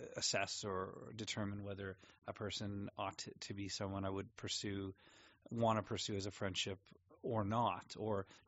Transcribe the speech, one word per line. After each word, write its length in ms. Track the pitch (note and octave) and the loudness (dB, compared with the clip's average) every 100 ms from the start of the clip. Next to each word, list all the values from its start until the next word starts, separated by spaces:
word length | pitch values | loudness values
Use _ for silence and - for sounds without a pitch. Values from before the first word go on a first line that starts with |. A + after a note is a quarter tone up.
| - - | -6 0
assess 480 | - G2+ G2 - | 2 2 2 -2
or 480 | G#2 F#2 F#2+ - - A2 | -2 0 -2 -6 -10 -6
determine 480 | G#2+ A#2 G2+ G2+ | -4 0 0 -2
whether 340 | G2+ G2 G2 F#2+ - - - | -6 -4 -6 -6 -16 -10 -10
a 60 | |
person 560 | G2+ G#2 - G#2 G2+ G2+ - | -4 -2 -2 -2 -2 -4 -2
ought 200 | G2 - | -2 -2
to, 120 | - - | -8 -8
to 120 | - | -8
be 140 | G2 G2 | -4 -4
someone 360 | - G2 G2 F#2+ | -2 0 0 0
I 40 | |
would 240 | G2 G2 - | 0 -4 -6
pursue, 560 | G#2+ - G#2+ G2 G2 - - - - - - | -2 -2 0 0 -2 -6 -18 -20 -20 -20 -6
wanna 320 | A#2 A2+ A2 | 4 6 6
pursue 320 | G2 G2+ - G2+ | 2 -2 0 0
as 100 | G2+ | -2
a 40 | |
friendship 480 | - G2 F2+ G2+ F#2+ - - _ - | 0 0 2 0 -2 -10 -20 _ -6
or 200 | D#3 A2 | 2 2
not, 520 | G2+ A2+ A2+ F2 - - | 4 4 4 2 -4 -4
or 280 | G#2+ G2+ - - | 2 2 0 -10